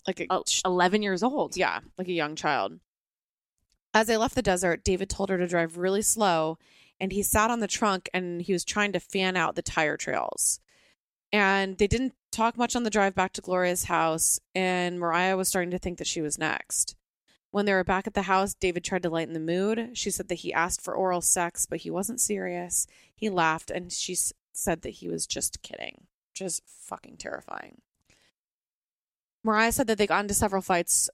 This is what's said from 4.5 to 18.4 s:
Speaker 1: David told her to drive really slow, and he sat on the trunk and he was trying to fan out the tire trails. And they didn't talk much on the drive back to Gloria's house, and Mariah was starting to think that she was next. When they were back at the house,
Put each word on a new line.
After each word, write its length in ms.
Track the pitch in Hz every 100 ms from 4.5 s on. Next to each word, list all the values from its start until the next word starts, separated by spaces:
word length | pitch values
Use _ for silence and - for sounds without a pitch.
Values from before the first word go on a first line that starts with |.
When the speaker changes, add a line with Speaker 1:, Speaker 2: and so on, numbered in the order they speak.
| 180 185 165 -
Speaker 1:
David 240 | 185 190
told 200 | - 196
her 80 | 185
to 100 | 180
drive 300 | 175 165 170
really 240 | 185 196
slow, 560 | 208 226 202 165 160 165 _ _ _ -
and 140 | 190
he 100 | 196
sat 280 | 190 214 226
on 80 | 233
the 80 | 208
trunk 420 | - 214 185 -
and 280 | 185 180 175
he 120 | 175
was 100 | 175
trying 300 | - 208 208
to 80 | 180
fan 340 | - 196 185 185
out 200 | 160 -
the 60 |
tire 360 | - - 151 -
trails. 640 | - - 60 - - - _ _ _ _ _ _ -
And 440 | 208 196 196 190 185
they 100 | 208
didn't 260 | 233 262 - -
talk 260 | - 226 233
much 160 | 233 240
on 80 |
the 60 | 233
drive 260 | 208 196 190
back 180 | 185
to 80 | -
Gloria's 440 | - 180 180 180 -
house, 540 | 165 160 160 - - _ 185
and 420 | 185 180 175 175
Mariah 380 | 170 170 185 190
was 140 | 185
starting 220 | 190 175
to 60 | 180
think 180 | 180 175
that 100 | 180
she 140 | 175
was 160 | 151 -
next. 580 | 156 78 - - - - _ _ _ _ _
When 140 | 202 208
they 80 |
were 100 | 190
back 240 | 180 190 208
at 60 |
the 80 | 202
house, 300 | 185 190